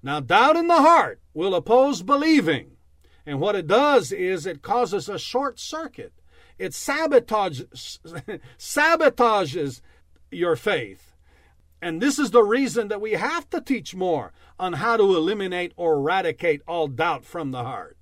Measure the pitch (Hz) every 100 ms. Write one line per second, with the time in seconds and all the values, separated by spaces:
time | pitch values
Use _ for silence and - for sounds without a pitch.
0 | 135 151 131 185 262 320 339 339 294 339
1 | 160 101 _ 151 190 180 - 240 269 233
2 | 185 285 311 311 165 139 - _ _ _
3 | _ _ - 139 185 202 156 208 294 269
4 | 143 - 180 185 165 160 - 226 233 196
5 | 156 185 - 247 277 - - 311 330 -
6 | 95 _ _ _ _ - 185 - - 285
7 | 320 277 240 214 196 135 - - - -
8 | - 165 - 185 - - - - 302 330
9 | 311 - 240 208 165 160 143 131 - _
10 | _ _ _ 175 175 160 - 175 107 95
11 | _ _ _ _ _ _ _ _ 175 165
12 | 262 277 262 226 208 233 269 175 208 208
13 | 214 196 220 339 - 339 - 247 147 185
14 | 185 156 98 _ _ _ 185 165 220 226
15 | 196 180 160 208 190 180 175 - 175 151
16 | 139 190 175 - 170 147 - 170 151 127
17 | 165 143 - 175 147 131 120 120 82 _